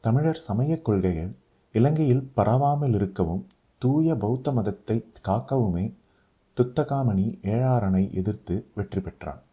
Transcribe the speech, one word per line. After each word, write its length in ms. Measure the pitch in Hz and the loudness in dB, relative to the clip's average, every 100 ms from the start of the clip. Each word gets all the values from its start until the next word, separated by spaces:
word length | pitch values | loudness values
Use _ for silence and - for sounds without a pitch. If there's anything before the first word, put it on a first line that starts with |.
தமிழர் 380 | 120 123 156 160 | 2 2 2 -2
சமய 440 | - 104 143 160 | -4 -2 0 -2
கொள்கைகள் 520 | 135 104 92 82 85 - _ _ _ | 0 2 2 0 -4 -10 _ _ _
இலங்கையில் 580 | 110 127 156 151 127 135 - | 2 2 4 2 2 0 0
பரவாமல் 580 | 104 123 143 143 143 | 2 2 2 0 2
இருக்கவும் 520 | 107 95 - 85 90 - _ _ _ | 2 0 -2 -2 -2 -8 _ _ _
தூய 360 | 127 143 160 | 0 2 2
பௌத்த 380 | 147 104 127 135 | 0 -2 -2 -2
மதத்தை 520 | 127 104 98 - 113 - - | -2 -2 -6 -4 -4 -4 -12
காக்கவுமே 680 | - 104 123 135 110 87 107 - _ _ _ _ _ - | -2 -2 0 0 0 0 -4 -6 _ _ _ _ _ -2
துத்தகாமணி 840 | 123 - 147 139 127 98 104 - | 0 0 -2 0 0 2 0 -2
ஏழாறனை 680 | 95 113 131 127 98 95 98 | -2 0 2 2 2 2 0
எதிர்த்து 540 | 92 92 101 - 92 - | -2 -4 -6 -4 -6 -6
வெற்றி 260 | - 98 98 | -10 -6 -6
பெற்றான். 420 | 95 - 78 69 _ | -6 -10 -12 -12 _